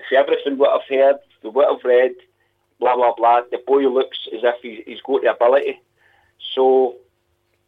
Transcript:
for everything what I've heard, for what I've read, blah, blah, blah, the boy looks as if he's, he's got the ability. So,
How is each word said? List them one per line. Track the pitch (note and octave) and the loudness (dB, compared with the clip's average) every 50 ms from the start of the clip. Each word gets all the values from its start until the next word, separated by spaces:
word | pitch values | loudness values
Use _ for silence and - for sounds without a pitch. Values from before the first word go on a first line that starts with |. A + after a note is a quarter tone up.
| - | -8
for | - B2+ | -2 0
everything | C3 C#3+ D3+ D#3+ D#3+ - C#3+ C#3 | 2 2 2 0 -2 -2 -4 -2
what | B2+ C#3+ C3 | 0 2 2
I've | C3 B2 - - | 2 0 -2 -2
heard, | C3+ C3 C3+ C#3 C#3+ - _ _ _ _ | 0 2 2 2 2 0 _ _ _ _
for | - A2+ | -14 -6
what | G#2+ C3 D3 - C3+ | 0 0 2 2 0
I've | B2+ - | -2 0
read, | B2 B2 B2 B2+ B2+ B2 - - _ _ _ _ _ _ _ _ _ _ - | 2 2 4 2 2 -2 -6 -20 _ _ _ _ _ _ _ _ _ _ -4
blah, | A#2+ B2+ B2 | -2 -2 0
blah, | B2 B2 A#2+ A#2 | 2 0 0 0
blah, | A2+ A2+ A#2 A#2+ A#2+ B2 - | 2 2 2 2 2 0 -2
the | - A#2+ - | -10 -8 -2
boy | - C3+ C#3+ C#3 | 0 0 2 2
looks | C3+ B2 C3 C3+ - - - - - A2 | 2 0 0 -2 -4 -8 -16 -14 -14 -10
as | A2 A2+ | -4 -2
if | A#2+ A#2+ A#2+ | -2 -2 -4
he's, | - A#2+ A2 A2 - | -8 -16 -16 -16 -18
he's | B2 A#2+ A2 | -18 -18 -16
got | - - C3+ C3+ | -8 -4 -4 -2
the | C3 A#2 | -2 -2
ability. | G#2 - A#2 B2 C3+ C#3+ C#3+ C#3 - - _ _ _ _ _ _ _ _ _ _ _ _ - - - | -2 0 2 2 2 2 0 -2 -8 -10 _ _ _ _ _ _ _ _ _ _ _ _ -16 -10 -4
So, | C3 C3 C3 C3 C3 C3 B2 B2 - _ _ _ _ _ _ _ _ _ _ _ _ _ | 0 2 2 4 2 2 0 -4 -8 _ _ _ _ _ _ _ _ _ _ _ _ _